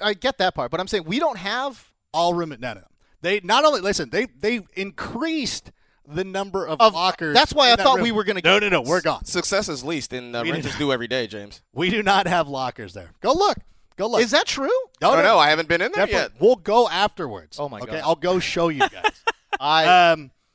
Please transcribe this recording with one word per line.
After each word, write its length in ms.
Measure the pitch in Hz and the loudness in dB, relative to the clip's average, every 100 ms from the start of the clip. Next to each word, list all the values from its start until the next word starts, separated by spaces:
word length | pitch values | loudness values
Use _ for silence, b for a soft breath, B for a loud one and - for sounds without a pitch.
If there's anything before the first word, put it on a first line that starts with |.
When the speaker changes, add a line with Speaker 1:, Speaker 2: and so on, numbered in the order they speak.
Speaker 1:
I 120 | 208 | -4
get 240 | 196 262 - | -2 -4 0
that 180 | 185 160 | -2 -2
part. 160 | 123 | -6
But 80 | 160 | -6
I'm 80 | 190 | -4
saying 160 | 208 160 | -4 -2
we 140 | 233 | -2
don't 180 | 320 214 | -2 -4
have 540 | 190 240 277 233 _ _ _ | -6 -4 -6 -10 _ _ _
Speaker 2:
All 200 | 156 175 | 0 0
room. 220 | 175 165 127 | 0 -6 -8
No, 140 | 123 | -12
no. 80 | 101 _ _ _ _ | -12 _ _ _ _
They 200 | 170 208 | -4 -2
not 240 | 180 233 311 | 2 4 4
only, 160 | 277 | 2
listen, 280 | 190 190 135 | -2 -2 -2
they, 180 | 170 247 | -4 -4
they 340 | _ 208 240 185 175 | _ -4 -4 -6 -10
increased 960 | 196 - - 233 320 320 233 - - _ _ _ _ | -10 -10 -12 -6 -4 -4 -6 -8 -14 _ _ _ _
the 160 | 151 | -8
number 420 | 190 190 196 190 156 | -6 -6 -4 -6 -4
of 140 | 156 | 4
Speaker 1:
Of 140 | 220 | 4
Speaker 2:
lockers 400 | 165 185 180 160 | 4 -2 -2 0
Speaker 1:
that's 200 | 151 302 | 2 2
why 140 | 294 254 | 4 4
Speaker 2:
in 60 | |
Speaker 1:
I 20 | 233 | 4
Speaker 2:
that 60 | |
Speaker 1:
thought 120 | 196 247 | 4 2
Speaker 2:
room. 80 | |
Speaker 1:
we 80 | 233 | 0
were 100 | 214 | -2
gonna 160 | 196 190 | -2 0
Speaker 2:
No, 180 | 165 202 | 2 2
Speaker 1:
get 100 | 208 | 2
Speaker 2:
no, 100 | 170 | 0
no. 60 | 123 | 2
We're 120 | 180 | 0
gone. 240 | 165 135 - | 0 -4 -4
Speaker 3:
Success 420 | 180 - 196 202 | -4 -2 -2 -2
is 160 | 143 | -6
leased, 300 | 131 165 127 | -6 -6 -6
and, 200 | 127 120 120 | -10 -8 -6
uh, 40 | |
Speaker 2:
We 80 | 147 | -4
Speaker 3:
rent 120 | 165 | -4
Speaker 2:
do 60 | 139 | -6
Speaker 3:
is 60 | 135 | -4
Speaker 2:
not 40 | |
Speaker 3:
due 140 | 147 | -2
every 140 | 127 117 | 0 -2
day, 200 | 127 110 | -4 -4
James. 340 | 104 101 - _ | -8 -14 -18 _
Speaker 2:
We 160 | 127 180 | -4 -2
do 120 | 220 | 0
not 260 | 196 196 180 | 2 2 2
have 200 | 180 143 | 0 -2
lockers 460 | 135 127 - 104 | -4 -6 -8 -14
there. 180 | 95 82 _ | -14 -18 _
Go 140 | 208 | -2
look. 240 | 311 403 262 - _ _ - | 2 0 -2 -10 _ _ -8
Go 100 | 214 | -2
look. 140 | 240 | 0
Speaker 1:
Is 100 | 233 | 2
that 140 | 285 392 | 2 0
true? 240 | - 277 508 494 _ | -4 -2 -2 -4 _
Speaker 2:
No, 100 | 175 | 2
Speaker 3:
Oh, 40 | 202 | 4
Speaker 2:
no. 60 | |
Speaker 3:
no, 140 | 190 196 | 6 6
I 100 | 151 | 4
haven't 180 | 156 160 | 2 0
been 140 | 165 | -2
in 100 | 220 | 0
there 140 | 392 208 | 0 0
Speaker 2:
Definitely. 300 | 190 131 - | 0 -4 2
Speaker 3:
yet. 60 | |
Speaker 2:
We'll 140 | 196 247 | 2 2
go 320 | 185 226 220 | 2 2 2
afterwards. 720 | 170 208 - 147 98 82 - | 0 -2 -4 -10 -10 -16 -12
Speaker 1:
Oh, 80 | 147 | -10
my 120 | 110 | -10
Speaker 2:
Okay, 140 | 120 | -10
Speaker 1:
God. 80 | 156 147 | -4 -2
Speaker 2:
I'll 100 | 165 | 0
go 240 | 175 185 | 0 0
show 300 | - 175 170 | -2 -2 -2
you 100 | 147 403 | 0 -2
guys. 240 | 370 415 - - | -2 -4 -2 -8
Speaker 1:
<laughs> 300 | - _ - | -8 _ -6
I 520 | 143 156 160 180 170 | 2 4 6 6 6
Speaker 2:
Um, 200 | 160 135 _ _ | 4 -4 _ _